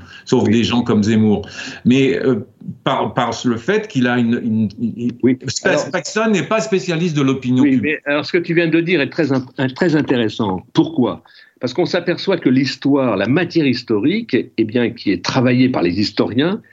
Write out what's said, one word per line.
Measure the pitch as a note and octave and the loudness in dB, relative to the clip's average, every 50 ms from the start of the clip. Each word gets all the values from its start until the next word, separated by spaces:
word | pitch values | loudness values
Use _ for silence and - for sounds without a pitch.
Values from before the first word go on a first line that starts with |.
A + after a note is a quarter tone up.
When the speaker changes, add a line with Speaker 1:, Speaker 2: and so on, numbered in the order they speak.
| - - - - - | -8 -18 -20 -20 -2
Speaker 1:
sauf | - C3 B2 G#2 | 0 2 2 4
Speaker 2:
Oui. | G2+ | 4
Speaker 1:
des | G#2+ A#2 A2 | 2 2 2
gens | F#2+ A#2+ A#2+ | 2 0 0
comme | - - A2+ G#2+ G2+ | 0 2 2 2 2
Zemmour, | G#2+ A2 A2 A2 G#2+ G2+ - - - - - - - - - - | 2 2 4 4 4 2 0 -2 -6 -12 -14 -14 -14 -12 -2 2
mais, | A#2 B2+ C3+ C3+ C3 - - | 2 4 4 4 2 2 0
euh, | - C3 B2+ G#2+ - - _ _ - - - - - | 0 0 0 0 -2 -8 _ _ -14 -14 -14 -6 -4
par, | C#3+ C3 A#2+ B2 A2 - | -2 -2 -2 -2 -2 -2
par | C3+ A#2+ A#2 A#2 - - | -2 -2 -2 -4 -2 -2
le | B2 A2+ | -2 -2
fait | A#2 - - G3+ G#3+ G#3 - | -2 -2 -2 -2 -2 -2 -2
qu'il | - C#3+ B2 B2 | -2 0 0 2
a | B2 B2 | 2 2
une, | A#2+ A2+ A#2 - - | 2 0 0 -2 -2
une, | A#2 A2 A2 A2 G2 - - | -2 0 0 0 -2 -2 -4
une, | A#2+ A2 - - A#2+ A#2+ A#2 - - | -6 -6 -6 -4 -6 -6 -4 0 0
Speaker 2:
Oui. | B2+ C3 B2+ B2+ C3+ | 0 0 0 -4 -8
Speaker 1:
Spa-, | - - - G3 | -8 -4 -2 0
Speaker 2:
Alors | E3+ D3 C3 C3+ | 0 0 -2 -2
Speaker 1:
Paxton | C#3+ F#3 - - - G#3+ A3+ A3 | -4 -6 -6 -4 -4 -2 0 0
n'est | G#3 F3+ D3+ | 0 0 0
pas | - A3 A3 | -2 -2 -2
spécialiste | - - F#3+ F#3 - F3 E3 D#3+ F3 F3+ D3+ | -2 -2 -2 -2 -2 -2 -2 -2 -2 0 0
de | C#3+ | 0
l'opinion | C#3 C3+ C3+ C3+ - B2 B2+ B2+ C#3+ | 0 0 0 -2 -2 0 2 2 4
Speaker 2:
Oui, | C#3+ C3 B2 | 4 2 2
Speaker 1:
publique. | G#2+ D3 D#3 - - | 0 0 -2 -4 -4
Speaker 2:
mais | C#3+ | -2
alors | D3 D3 C3+ | -2 -2 -2
ce | - - | -2 -2
que | F3 | -2
tu | E3+ - E3 | -2 0 0
viens | F3 E3+ E3 | 0 2 2
de | D#3 E3 | 2 2
dire | E3+ D#3+ F#3 D3 | 2 2 0 0
est | C#3 B2+ | 0 -2
très | - - D#3+ C3 | -2 -2 0 0
imp-, | C#3 C3 C3 - - - | 0 -2 -2 -4 -4 -4
un-, | C3+ C3 | -4 -4
très | B2+ - F#3 F3 D3 | -2 0 0 2 2
intéressant. | D3+ B2+ - C#3 B2 A#2 G#2+ - - A2+ G2 F#2 F2+ - - - | 2 2 0 0 0 0 -2 -2 -2 -4 -2 -4 -4 -8 0 2
Pourquoi ? | - D3+ D#3+ - C#3 A#2+ G#2 F2 - - _ - - - _ _ _ | 2 2 2 2 0 0 0 -2 -4 -12 _ -20 -20 -20 _ _ _
Parce | - B2+ C3 | -8 -4 -2
qu'on | - E3+ | -2 -2
s'aperçoit | - - F3 F3 F3+ E3 - - G3 F#3+ D3 | 0 -2 -2 -2 -2 -4 -2 -2 -2 -2 0
que | - C3+ | 2 2
l'histoire, | B2+ C3 C#3 C3 - - - C#3 C#3+ C#3 C3 B2 G#2 F#2 | 4 4 2 0 -2 -2 0 2 2 2 2 0 0 0
la | G2+ A#2 | 0 2
matière | C3+ E3 F3 F3 - E3+ D3 C3+ | 2 0 0 0 0 0 2 2
historique, | A#2 A#2+ - - A2+ G2+ G#2+ D3+ F#3+ A3+ A#3 - - A2+ F2 - - - | 0 -2 -2 -2 0 0 2 0 0 -2 -2 -2 -2 -2 -2 -2 -2 -2
eh | A2+ | -2
bien, | G#2+ A2 B2 A#2+ G#2+ | 0 0 0 0 0
qui | - - - - | -2 -4 -2 -2
est | F#2+ F2 - | -2 -2 -2
travaillée | - - C3+ A#2+ C3 B2+ B2 C3 B2 | -2 0 0 2 2 4 4 2 2
par | - - E2 | 2 0 -2
les | F2 F2 G2+ | 0 0 0
historiens, | G#2+ - - - A#2 F2 G#2 B2 D3 F3 G3+ A#3 - _ | -2 -2 0 -2 -2 0 0 0 0 0 -2 -4 -8 _